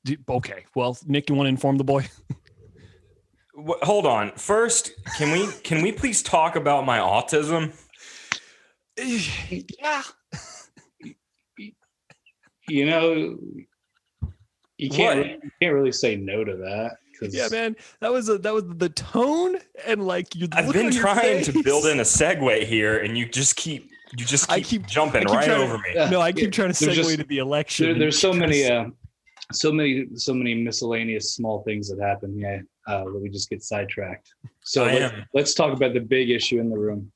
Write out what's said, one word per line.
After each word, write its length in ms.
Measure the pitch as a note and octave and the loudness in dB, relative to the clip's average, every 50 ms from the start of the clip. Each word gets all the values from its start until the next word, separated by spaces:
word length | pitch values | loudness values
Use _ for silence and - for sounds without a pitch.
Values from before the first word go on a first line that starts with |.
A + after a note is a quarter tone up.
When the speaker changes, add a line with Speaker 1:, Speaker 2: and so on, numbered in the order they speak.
| _ | _
Speaker 1:
Do, 120 | C3 D3 D3+ C3+ - | -6 -6 -6 -4 -4
okay. 360 | B2+ B2 - - G2 F#2 - _ _ | -4 -4 -4 -6 -12 -14 -16 _ _
Well, 220 | C3 B2 B2 B2 - - | -2 0 0 -2 -4 -4
Nick, 220 | D3+ C#3 D3 C#3+ - | 0 0 0 2 2
you 40 | C#3+ | 0
wanna 140 | C#3 C#3 C3+ | 2 2 2
inform 260 | C3 C3 - C#3 C#3 C3+ | 2 2 2 2 2 2
the 60 | C3+ | 2
boy? 240 | C3+ C#3 C#3 C3 - - - - _ - _ _ _ _ _ - - _ - | 2 2 2 0 -4 -12 -20 -14 _ -14 _ _ _ _ _ -20 -20 _ -20
<laughs> 720 | - - - _ _ _ _ _ _ _ _ _ _ _ _ | -20 -20 -20 _ _ _ _ _ _ _ _ _ _ _ _
Speaker 2:
Wh-, 280 | C#3+ D3+ D#3+ E3+ E3+ - | -12 -6 -4 -2 0 2
hold 220 | F3 G#3 G#3 F3 | 2 4 4 4
on. 260 | C#3+ A#2+ G#2+ G#2 G2+ | 4 2 2 0 -2
First, 600 | - - - - G3+ A3 A#3 A3+ A3+ - - - - - - - - - | -6 -10 -2 0 2 2 2 2 0 -2 -2 -4 -14 -14 -12 -10 -4 -2
can 120 | D3+ D3 | 0 2
we, 180 | D#3+ F3 G3+ G3+ - - - | 2 0 0 -2 -6 -10 -6
can 180 | - E3+ D#3 | -2 0 0
we 100 | E3 G#3 | 0 0
please 300 | G#3+ - - B3+ G#3+ - | -2 -2 -4 0 0 -2
talk 340 | - - - E3+ D#3+ E3+ E3 | 0 2 4 4 4 4 0
about 280 | E3 C#3+ D3 C#3+ C#3 C3+ | 0 2 2 2 2 2
my 120 | C3 A#2+ A2 | 2 2 2
autism? 760 | G2 F#2 G2 A2+ B2 - D#3+ D3+ D3 D3+ E3 E3 D#3+ D3+ - - - _ - _ - - - - - - - - - - _ _ _ _ _ _ _ _ _ - | 2 2 2 0 0 2 0 0 0 0 -2 -2 -2 -4 -8 -14 -20 _ -20 _ -20 -20 -20 -20 -8 -8 -8 -8 -8 -20 _ _ _ _ _ _ _ _ _ -8
Speaker 1:
<sighs> 680 | B3+ C4 A#3+ A3 E3+ D3+ - - - - F3+ F3+ - - - - | -4 -2 -2 -2 -2 -4 -6 -8 -8 -8 -10 -10 -10 -14 -16 -8
Yeah. 240 | C#4 D4+ D4+ C#4 C#4 - - _ _ _ - - - - - - - _ _ - _ _ _ _ - - - _ _ _ _ _ _ _ _ - G#3 G#3 _ _ _ _ _ _ _ _ - _ _ _ _ _ _ _ _ _ _ - | -4 -4 -4 -4 -6 -10 -18 _ _ _ -16 -16 -16 -18 -20 -20 -20 _ _ -20 _ _ _ _ -20 -20 -20 _ _ _ _ _ _ _ _ -20 -20 -20 _ _ _ _ _ _ _ _ -20 _ _ _ _ _ _ _ _ _ _ -2
Speaker 3:
You 140 | D#3 C#3 C#3 | 0 2 2
know, 540 | D3+ E3 E3 E3 E3 D#3+ D#3 - - - - - - - - - _ _ _ _ _ _ _ _ _ _ _ - - - _ _ _ _ _ _ _ _ | 4 4 4 4 2 2 0 -2 -4 -6 -10 -14 -14 -16 -16 -20 _ _ _ _ _ _ _ _ _ _ _ -10 -10 -10 _ _ _ _ _ _ _ _
you 140 | - C#3+ C3+ | -8 -8 -4
can't 260 | C#3+ D3+ F3 F3+ D#3 C#3 | 2 2 4 4 4 2
Speaker 2:
What? 80 | C#3+ | 0
Speaker 3:
re-, 120 | C#3+ - - | -2 -6 -14
you 80 | - C#3 _ _ | -16 -18 _ _
can't 120 | F3 F3 D3 | 0 2 4
really 160 | C#3 C#3 C3 | 2 2 2
say 240 | B2 - - A#2+ G#2+ | 0 0 0 0 0
no 280 | G2+ G2 G2 G2 A2 A2 | -2 -4 -4 -4 -4 -4
to 100 | G2+ F#2+ | -4 -6
that, 420 | F#2 F#2 F#2+ G2+ G#2+ A2+ A#2 A#2 _ _ _ _ - | -8 -8 -8 -6 -6 -6 -6 -8 _ _ _ _ -10
'cause 160 | A2+ G2+ F#2+ | -10 -6 -4
Speaker 1:
Yeah, 140 | - B2 - | -4 -2 -2
man, 260 | A3+ A3+ A3+ A3+ A3 - - - - _ | -2 -2 -2 -4 -6 -8 -14 -20 -12 _
that 120 | A3+ A3+ | -2 0
was 160 | B3 B3+ A3+ A3 | 0 0 2 0
a, 80 | G#3+ G3 | 0 0
that 140 | F3+ G#3 | 0 0
was 120 | G#3+ A3 G3 | 0 0 -2
the 240 | F3 E3+ E3 F3+ E3+ | -4 -4 -2 -2 -2
tone 680 | - - - - - A#3 A#3+ C#4 D4+ E4+ F4+ F#4 F#4 F4+ - _ _ - - | -2 -6 -10 -2 0 2 2 2 2 0 0 0 -2 -4 -8 _ _ -12 -4
and, 200 | - A3+ G#3 G3 | -4 -2 -2 0
like, 280 | F#3 F3+ F3+ F#3 - - | -2 -2 -4 -4 -6 -6
you 140 | E3 F3 E3 | -6 -6 -2
Speaker 2:
I've 140 | D3+ D#3+ E3 | 0 0 0
Speaker 1:
look 80 | E3 E3 | 2 2
Speaker 2:
been 120 | F#3+ A#3 A#3 | 2 2 2
Speaker 1:
on 40 | |
your 80 | B3 A#3+ | 2 2
Speaker 2:
trying 420 | A3+ G3 G3+ A3+ A#3 - G#3 - - | 2 2 4 4 4 4 2 2 0
to 80 | D3 | 2
Speaker 1:
face. 100 | C#3 D#3 - | 2 2 4
Speaker 2:
build 220 | C3+ C#3 D3+ D3 | 4 4 4 4
in 140 | D#3 D3 C3+ | 4 2 4
a 20 | |
segue 600 | A2+ - - - D3+ E3 F#3+ D#3+ C3+ B2+ A2 A2 G#2 | 2 2 4 4 4 2 2 2 2 2 2 2 2
here, 320 | A2 A#2 A2 G#2+ G#2+ G#2+ G#2+ | 2 2 2 4 4 2 0
and 180 | G#2 G#2+ A#2 | 0 -2 -2
you 80 | A#2+ A#2+ | -2 -4
just 300 | A#2 - C3 C#3+ - - | -2 -2 0 0 0 0
keep, 340 | - - E3 D3+ B2 - - - - - - - A#2+ | 0 -4 -6 -8 -10 -12 -18 -20 -20 -20 -14 -10 -6
you 80 | A#2+ | -4
just 240 | A#2+ C#3 C#3+ - - | 0 0 0 2 2
Speaker 1:
I 40 | E3+ - | 0 0
Speaker 2:
keep 220 | - - A#3+ A3 | 0 -2 -2 -4
Speaker 1:
keep, 40 | F#2+ | -2
Speaker 2:
jumping 360 | G2 - D3+ D#3 D3 B2+ A#2 | -2 2 2 2 4 2 2
Speaker 1:
I 20 | F#2 | 4
keep 100 | G2 G#2+ | 4 4
Speaker 2:
right 100 | B2+ D3 | 4 4
Speaker 1:
trying 160 | - - - | 4 4 4
Speaker 2:
over 160 | C3+ B2 A2+ G#2+ | 2 0 -2 -4
me. 60 | G#2 F2+ F2+ | -6 -4 0
Speaker 3:
Yeah, 160 | E3+ D#3 F3+ | 2 2 4
Speaker 1:
No, 100 | F#3 F3+ | 4 4
I 100 | E3+ E3+ | 2 2
keep 100 | F#3 - A#3 | 2 2 0
Speaker 3:
yeah, 60 | G3+ | 0
Speaker 1:
trying 220 | G3 - G3+ F3+ F3 | 2 0 0 0 2
to 100 | - D3+ | 2 2
Speaker 3:
there's 100 | D3 B2+ E3 | 2 2 2
Speaker 1:
segue 40 | E3 | 2
Speaker 3:
just, 120 | E3 D#3+ D3+ | 2 0 -2
Speaker 1:
to 40 | D3+ | -2
the 140 | C3+ C#3+ C3+ | -4 -2 -2
election 460 | C3 C3+ D3 D3 D3 - - - D#3+ | -2 0 0 -2 -2 -2 0 0 2
Speaker 3:
there, 60 | E3 | 2
Speaker 1:
and 80 | E3 D3+ | 4 2
Speaker 3:
there's 160 | D3+ D#3 D3 - | 2 2 2 2
so 160 | - F#3+ F3+ | 2 2 2
Speaker 1:
you 60 | F3 | 2
Speaker 3:
many, 180 | E3+ D#3 D3 C#3+ | 2 2 4 4
Speaker 1:
just 100 | C3+ B2 | 4 4
Speaker 3:
uh, 140 | A#2+ A#2+ A2+ A#2 - _ - - _ _ _ _ _ - - _ | 2 2 0 -4 -10 _ -20 -20 _ _ _ _ _ -20 -16 _
so 200 | - - - D#3 | -6 0 0 2
many, 340 | D#3 D#3 D3+ C#3+ C3 C3 C3 - A#2 | 2 2 2 2 0 0 -2 -6 -8
so 180 | A#2 - - C3 | -6 -4 -2 -2
many 200 | B2+ B2 A#2+ A#2 | 0 0 0 0
miscellaneous 800 | A#2 A#2 A#2 A2 - B2+ A#2 A#2 A2+ A2+ A2+ A2+ G#2+ - - | 0 -2 -2 -4 -4 -4 -2 -2 -2 -2 -2 -4 -4 -4 -6
small 300 | - - A#2 A2 G#2+ G2+ | -6 -6 -4 -4 -4 -4
things 260 | G2+ A2 G#2+ G#2 G2+ G2 | -4 -6 -6 -6 -6 -8
that 100 | F#2+ G2 G2+ | -6 -4 -2
happen. 320 | G2+ G2 G2 G#2 G2 G2+ G#2 | -2 -2 -4 -6 -10 -8 -8
Yeah, 200 | G2+ G2+ G2 G2 F#2 _ _ _ _ | -6 -6 -8 -8 -12 _ _ _ _
uh, 180 | B2+ G#2 G2 F#2+ | -6 -6 -6 -6
where 100 | F#2+ G2 | -6 -8
we 160 | G2+ G2+ G2+ | -8 -8 -8
just 180 | G2 G2 - - | -8 -8 -8 -8
get 140 | G#2+ - | -8 -12
sidetracked. 720 | - - A2 G#2 G2 G2 - - F#2+ F#2 F2+ - _ _ _ _ - - _ _ | -8 -6 -6 -6 -6 -6 -6 -8 -8 -8 -10 -14 _ _ _ _ -20 -20 _ _
So 220 | _ - - C3+ B2 | _ -2 0 2 2
Speaker 2:
I 80 | A#2+ C3 C3 | 4 2 2
Speaker 3:
let's, 160 | C#3 B2 A2+ | 0 0 -4
Speaker 2:
am. 100 | G#2 G#2 _ | -8 -14 _
Speaker 3:
let's 220 | - C#3 D3 D3 - | 0 0 0 2 2
talk 200 | - E3 C#3+ C3+ | 2 2 0 2
about 200 | B2+ C3+ B2+ A#2 | 2 0 2 2
the 60 | B2 | -2
big 280 | A2+ A2 C3 C3 C3 A#2+ | 0 2 2 2 4 2
issue 320 | A#2+ A2+ - - B2+ A#2 | 0 0 0 0 0 0
in 80 | A2+ A#2 | 0 0
the 80 | A2 G#2+ | -2 -2
room. 320 | G#2 G#2+ G#2+ G#2 G2+ G2+ _ | -2 -2 -4 -6 -8 -12 _